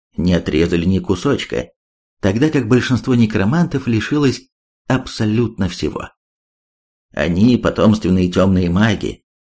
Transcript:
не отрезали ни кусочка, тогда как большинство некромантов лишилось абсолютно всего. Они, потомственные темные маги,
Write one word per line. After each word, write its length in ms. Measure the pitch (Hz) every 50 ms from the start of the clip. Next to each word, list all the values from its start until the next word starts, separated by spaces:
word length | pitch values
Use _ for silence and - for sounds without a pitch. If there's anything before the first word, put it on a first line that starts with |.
| _ _ _
не 180 | - 80 90 90
отрезали 500 | 82 - - 76 78 85 87 90 85 85
ни 140 | 92 95 92
кусочка, 720 | 90 - 95 90 - 143 127 - - - - - - - _ _ _ _ _ _ _ _ _ _
тогда 280 | - 101 98 117 147 156
как 200 | 151 143 117 107
большинство 460 | 127 123 - - 127 113 - 135 127
некромантов 720 | 120 117 107 107 104 95 104 143 170 175 - - 131 -
лишилось 640 | 120 117 110 - - 143 151 147 131 120 - - _ _ _ _ _ _ _ _ -
абсолютно 800 | 127 127 127 - - - 113 107 107 113 120 107 - - 98 87
всего. 420 | - - 76 73 - - - - _ _ _ _ _ _ _ _ _ _ _ _ _ _ _ _ _ _ _ _
Они, 440 | - - 73 85 85 90 107 127 120
потомственные 760 | 110 - 87 - - 95 107 107 107 - 104 92 92 90 90
темные 400 | 90 95 92 95 95 92 92 87
маги, 540 | 87 95 107 117 98 - - - - - _ _ _ _ _ _